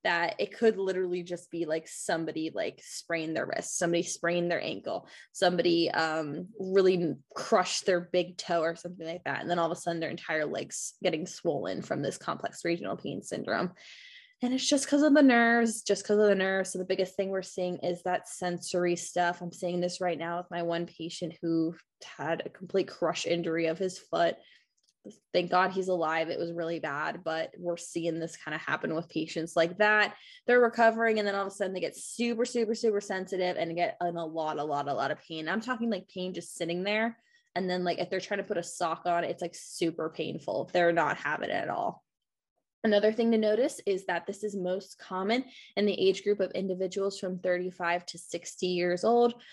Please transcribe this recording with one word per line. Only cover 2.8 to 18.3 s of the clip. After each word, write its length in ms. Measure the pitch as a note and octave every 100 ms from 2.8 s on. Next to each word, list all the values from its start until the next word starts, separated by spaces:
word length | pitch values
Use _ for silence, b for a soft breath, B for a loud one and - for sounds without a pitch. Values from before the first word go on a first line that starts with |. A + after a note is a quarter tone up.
sprained 520 | - - - E3 D#3+ D#3
their 100 | -
wrist, 320 | - - -
somebody 260 | E3+ E3+
sprained 460 | E3+ - E3+ F3 F3
their 120 | E3+
ankle, 460 | - - - - B B B
somebody, 580 | - F3+ F3+ E3+ E3+ E3
um, 560 | - D#3+ D#3+ D3+ D#3 F3+ -
really 360 | F#3+ F#3+ F#3 F#3
n-, 280 | E3+ - _ -
crushed 500 | - G3+ F3+ - -
their 160 | F3+
big 360 | F3 F3+ F3 F3+
toe 240 | - E3+
or 140 | E3 E3+
something 300 | F3 F#3 D#3+
like 180 | F3 F#3+
that. 160 | C3
And 80 | B2
then 100 | F3
all 120 | E3
of 60 | F3
a 20 |
sudden 200 | F3 E3+
their 100 | D#3+
entire 360 | F3 - D#3 D3+
leg's 480 | - - - - -
getting 240 | F#3 D#3 F#3
swollen 560 | - E3+ C#3+ F2+ F#2+
from 180 | - C#3+
this 160 | C#3 -
complex 480 | - - - - E3+
regional 320 | F3 F#3+ -
pain 240 | - F3
syndrome. 500 | - - - - F3+ B B B B B B B
And 120 | B3
it's 140 | C4 -
just 200 | C#4+ -
'cause 140 | C#4+
of 140 | D4+ D4
the 80 |
nerves, 580 | C#4 A#3 A#3 A#3 A3+ A3
just 240 | - G3 -
'cause 140 | G#3
of 80 | G#3+
the 80 | F#3+
nerves. 360 | F#3+ F#3+ F#3
So 60 | F#3
the 80 | F#3
biggest 300 | F#3 F#3 -
thing 140 | F#3+
we're 120 | F#3+
seeing 380 | F#3 - F3+ F3
is 240 | F3 F3
that 240 | F#3 F3+
sensory 680 | -